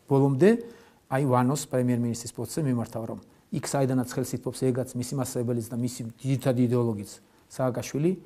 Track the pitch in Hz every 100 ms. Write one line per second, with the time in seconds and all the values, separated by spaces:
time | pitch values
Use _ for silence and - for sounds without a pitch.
0 | - 139 139 131 185 233 - - - _
1 | - 131 143 123 123 147 - 131 123 123
2 | 120 113 117 - 113 - 147 120 113 117
3 | 113 107 - _ _ - - 143 135 131
4 | 123 - 123 131 - - 135 127 127 127
5 | 120 139 127 127 120 120 110 120 123 -
6 | 113 - 131 135 139 123 123 123 117 104
7 | 101 - _ _ _ - 131 123 - 135
8 | 165 180